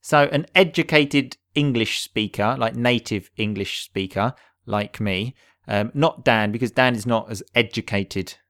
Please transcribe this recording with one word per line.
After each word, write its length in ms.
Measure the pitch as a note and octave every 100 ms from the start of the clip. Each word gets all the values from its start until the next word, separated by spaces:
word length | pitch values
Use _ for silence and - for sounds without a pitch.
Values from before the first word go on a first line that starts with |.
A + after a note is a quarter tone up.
So 280 | - D3+ C#3+
an 140 | D3 E3
educated 800 | - F#3 - E3 D#3 C#3+ C#3+ B2 - _
English 460 | - D3 A#2 A2 -
speaker, 560 | - - G#2+ - G#2 C3+
like 180 | A2+ A#2+
native 540 | B2 A#2+ - G#2+ - -
English 480 | G#2+ G2+ G2 -
speaker, 500 | - - G2 F#2+ A2 - _ _ -
like 340 | G#2 G#2 -
me, 340 | G#2+ F#2 A2+ - _ _ -
um, 240 | G#2 G#2+
not 300 | C#3 D#3 -
Dan, 280 | - A2+ G#2+
because 180 | G#2+ A#2+
Dan 240 | - B2+
is 120 | A#2+ A2
not 240 | A2+ -
as 120 | G#2+ -
educated 800 | - A2+ - - G#2 G2 - F2+ - _